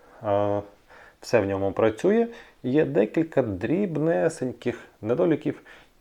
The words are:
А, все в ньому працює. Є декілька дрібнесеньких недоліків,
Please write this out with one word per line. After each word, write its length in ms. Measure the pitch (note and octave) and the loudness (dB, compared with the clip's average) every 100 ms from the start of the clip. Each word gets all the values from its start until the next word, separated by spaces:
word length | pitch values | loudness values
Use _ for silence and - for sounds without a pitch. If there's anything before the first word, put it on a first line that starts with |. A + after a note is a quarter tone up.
| - - | -20 -8
А, 400 | G#2+ G2+ G2+ G2+ - - _ - - _ | -2 0 0 -2 -6 -16 _ -20 -20 _
все 180 | - A#2 | 0 2
в 60 | G2 | 2
ньому 260 | F#2+ G2 | 0 -2
працює. 560 | F#2 A2 A2 F#3 A3 A#3 - - _ | 2 2 2 2 2 0 -6 -20 _
Є 220 | B2 D3 C#3 | 0 2 2
декілька 560 | D#3 G#3+ E3 D#3+ C#3 | 2 2 0 0 0
дрібнесеньких 1400 | A#2+ F#2 A2 F3 G3+ D3 D#3 F3+ E3+ - B2+ - A#2+ - - - | 0 -2 -2 -2 -2 -2 0 2 0 -2 -6 -6 -6 -6 -10 -8
недоліків, 600 | G#2+ B2+ F3+ D3 D3+ - - - - - | -2 2 2 2 -2 -8 -12 -20 -20 -20